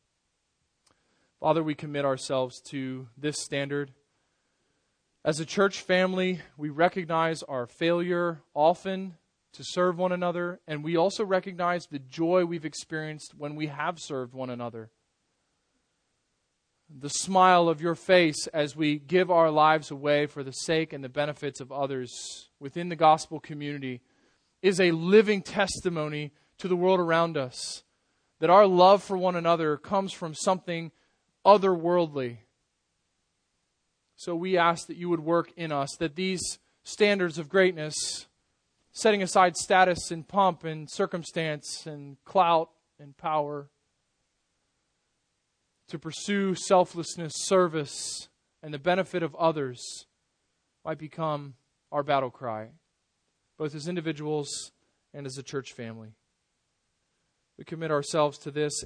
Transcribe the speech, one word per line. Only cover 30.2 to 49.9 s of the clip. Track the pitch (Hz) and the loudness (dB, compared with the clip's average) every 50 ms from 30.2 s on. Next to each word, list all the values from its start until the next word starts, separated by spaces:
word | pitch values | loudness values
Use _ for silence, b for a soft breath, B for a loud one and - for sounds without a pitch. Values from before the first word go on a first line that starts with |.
| 180 160 151 | -10 -10 -8
something | - - 202 185 180 - 180 170 165 165 160 _ _ _ _ _ _ _ _ _ _ - | -4 0 0 0 0 -2 -6 -6 -6 -8 -10 _ _ _ _ _ _ _ _ _ _ 8
otherworldly. | 190 208 208 190 190 185 165 160 170 175 180 170 156 143 139 127 120 117 107 _ _ _ _ _ _ _ _ _ _ _ _ _ _ _ _ _ _ _ _ _ _ _ _ _ _ _ _ _ _ _ _ _ _ _ | 8 8 8 8 4 2 2 2 2 2 2 2 0 -2 -4 -6 -6 -8 -12 _ _ _ _ _ _ _ _ _ _ _ _ _ _ _ _ _ _ _ _ _ _ _ _ _ _ _ _ _ _ _ _ _ _ _
So | - - 180 170 | -14 -8 -6 -6
we | 165 180 185 185 175 | -4 -2 0 2 4
ask | 170 170 170 165 - - | 4 4 2 0 -4 -12
that | 160 | -12
you | 170 175 175 | -8 -4 -2
would | 170 160 | -2 -2
work | 147 160 170 170 160 - - | 0 2 2 2 0 -2 -8
in | - 165 160 | -8 -6 -4
us, | 147 143 139 143 - - | -2 -2 -4 -4 -4 -4
that | 170 160 143 | -4 -4 -4
these | 170 185 190 190 165 - - - - _ _ _ _ | -2 -2 -2 -2 -4 -4 -8 -10 -12 _ _ _ _
standards | - - - - 214 208 202 196 180 175 147 165 | -18 -8 0 2 2 4 4 2 0 -2 -4 -6
of | 160 139 | -6 0
greatness, | - 196 185 180 175 156 151 156 147 - - - - - - _ _ _ _ _ _ _ _ _ _ _ _ _ | 2 4 4 4 2 -2 -8 -8 -6 -8 -8 -8 -8 -10 -14 _ _ _ _ _ _ _ _ _ _ _ _ _
setting | - - - 220 208 202 | -4 2 2 4 4 2
aside | 190 175 - 202 185 180 165 | 2 2 4 6 4 4 4
status | - - - 202 185 185 185 170 160 - - | 0 0 4 6 6 6 6 2 -2 -6 -10
and | 170 165 - | -10 -10 -10
pomp | - - 202 196 185 170 - - | -4 0 2 2 2 0 -2 -6
and | 160 156 156 151 - | -10 -10 -10 -12 -8
circumstance | - - 196 185 - 170 160 - - 170 165 156 151 147 - - - - - | -4 -4 -4 -4 -4 -8 -8 -8 -6 -4 -4 -4 -4 -6 -8 -12 -14 -12 -12
and | 160 151 147 143 143 139 - _ | -14 -14 -14 -14 -18 -20 -20 _
clout | - - 196 175 170 170 160 165 - _ _ _ _ _ - | 0 2 4 4 6 4 2 2 -2 _ _ _ _ _ -20
and | 147 143 139 | -20 -20 -16
power, | _ - 165 156 156 147 147 147 143 143 - _ _ _ _ _ _ _ _ _ _ _ _ _ _ _ _ _ _ _ _ _ _ _ _ _ _ _ _ _ _ _ _ _ _ _ _ _ _ _ _ _ _ _ - | _ -6 -2 -2 -2 -2 -4 -6 -10 -12 -16 _ _ _ _ _ _ _ _ _ _ _ _ _ _ _ _ _ _ _ _ _ _ _ _ _ _ _ _ _ _ _ _ _ _ _ _ _ _ _ _ _ _ _ -14
to | - 147 | -14 -12
pursue | - 160 147 - - - 202 202 196 190 180 | -12 -12 -12 -8 -4 -2 0 0 2 0 -2
selflessness, | - - - 196 180 175 - - 170 156 - - 170 170 151 - | -2 2 4 6 6 6 4 -2 -10 -10 -10 -10 -10 -10 -10 -8
service, | - - - 196 185 180 170 156 - 147 - - - - - - - - - _ _ _ _ _ _ | -6 -2 2 4 4 4 4 2 -4 -6 -6 -10 -10 -10 -10 -10 -12 -14 -18 _ _ _ _ _ _
and | - 151 151 | -14 -12 -10
the | 143 | -4
benefit | 139 180 180 190 180 - - 180 | 0 0 0 0 0 -2 -4 -6
of | 165 147 143 | -6 -6 -4
others | - 165 165 156 151 139 127 123 - - - | 0 0 0 0 0 -4 -6 -8 -12 -14 -16